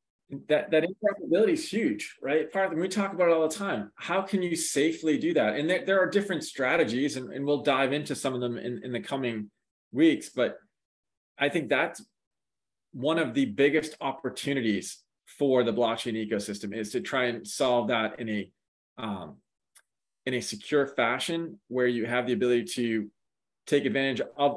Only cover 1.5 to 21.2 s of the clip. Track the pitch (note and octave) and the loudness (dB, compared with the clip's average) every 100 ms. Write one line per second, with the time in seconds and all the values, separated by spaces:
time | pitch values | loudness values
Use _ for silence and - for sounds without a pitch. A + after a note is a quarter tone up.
1.5 | D#3+ - G#3 E3+ G#2 - - C3+ D#3 - | 2 0 -2 0 -2 -8 -8 -2 0 0
2.5 | G3 F#3+ D#3+ F#3+ G#3 G3 F3 F3 E3 D#3+ | -2 0 0 -2 0 -2 2 4 4 2
3.5 | F3 G3 D3 - - - F#3 G3 G3 F3 | 0 -4 -4 -6 -10 -2 -2 0 0 0
4.5 | D#3+ - C#3 D#3 D#3+ D#3+ C#3+ D#3+ D#3 G#2+ | -2 -2 2 2 2 0 2 4 4 4
5.5 | B2+ D#3 F3+ F#3+ G3 F3 G3+ G3 E3 - | 2 0 0 2 4 4 2 0 -4 -4
6.5 | - C3 E3 B2+ A#2+ C#3+ C3 B2+ - C#3+ | -2 2 4 2 2 -2 -2 -8 -4 0
7.5 | C#3+ C#3+ C3 C3+ C#3+ C#3+ C3+ C3+ B2+ B2 | 2 4 2 2 0 -4 -4 -4 -2 -2
8.5 | A#2 B2 A#2 B2 A#2+ G#2 C#3 B2+ A2 G#2 | -4 -6 -6 -6 -6 -4 -4 -2 -4 -8
9.5 | _ _ _ _ A#2+ E3 C3+ - B2+ A#2 | _ _ _ _ 4 4 4 -2 -2 -2
10.5 | - _ _ _ _ _ _ _ - C#3+ | -2 _ _ _ _ _ _ _ -4 -2
11.5 | E3+ C#3+ C3+ E3+ - - _ _ _ _ | 0 0 0 0 -4 -18 _ _ _ _
12.5 | _ _ _ _ C3 C3+ E3 C#3 A#2+ B2+ | _ _ _ _ -4 -2 0 0 0 0
13.5 | G2+ C#3 D#3 D#3 - C#3 - B2+ - - | 4 4 4 0 -4 -6 -4 -6 -6 -4
14.5 | C#3 A2+ G2+ - - _ _ - - C#3+ | 0 0 0 -4 -12 _ _ -16 0 4
15.5 | C3 A#2 A2 A2+ A2+ B2 A2 G#2+ G#2+ G2+ | 4 4 2 0 0 -4 -4 -2 -4 -4
16.5 | G2+ G2+ G#2 G#2+ B2 - C3+ B2 A#2 - | -8 -8 -8 -6 -6 -4 -2 -2 -4 -6
17.5 | - C3 B2 A2+ A#2 A2 - A2+ G#2 F#2 | -2 2 2 2 0 -2 -4 -6 -6 -6
18.5 | _ _ _ _ - A2 G2 D#2+ C#2 _ | _ _ _ _ -10 -8 -8 -10 -16 _
19.5 | _ _ _ _ _ _ _ - B2 G#2 | _ _ _ _ _ _ _ -6 -4 -4
20.5 | G#2 - D3 C#3 - A#2 C3 | -10 -2 0 0 0 0 0